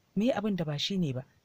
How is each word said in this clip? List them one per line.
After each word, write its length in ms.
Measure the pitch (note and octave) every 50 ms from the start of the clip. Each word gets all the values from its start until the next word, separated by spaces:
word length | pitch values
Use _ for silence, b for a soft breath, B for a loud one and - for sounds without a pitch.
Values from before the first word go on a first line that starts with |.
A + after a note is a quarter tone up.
| _ _ -
Me 140 | F#3+ G#3+ B3+
abin 240 | - G3+ G3+ A3 G3
da 80 | E3+ E3
ba 120 | D3+ D3 C#3
shi 200 | - - G3+ F#3
ne 140 | F3 C#3 B2
ba? 120 | B2+ - _ _ _ _